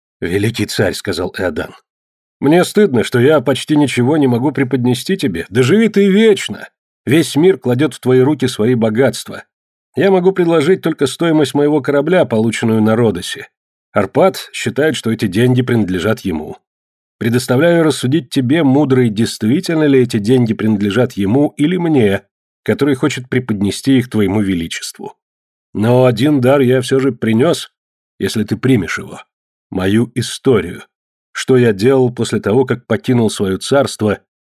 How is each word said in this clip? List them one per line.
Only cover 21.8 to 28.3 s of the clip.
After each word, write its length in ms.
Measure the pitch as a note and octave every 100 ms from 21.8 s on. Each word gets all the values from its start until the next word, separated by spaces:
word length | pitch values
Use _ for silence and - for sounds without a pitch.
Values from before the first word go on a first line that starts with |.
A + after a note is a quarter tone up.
| E3+ C#3+ G#2 G2 - _ _ _
который 300 | - G#2+ C#3+
хочет 340 | C3 D3+ C3 B2+
преподнести 680 | C3 B2+ G2+ G2+ - C#3 C3
их 100 | B2
твоему 320 | A2 G2 G#2+
величеству. 760 | G2 F2 E2 - - - - - _ _ _ _ _
Но 320 | - A2+ B2 B2+
один 340 | G#2 D3 C#3+
дар 200 | B2 C#3+
я 200 | B2 C3
все 200 | C3 C3+
же 120 | C3+
принес, 580 | - A2 A2+ D#3+ C#3+ - _ _ _ _ -
если 260 | F#2+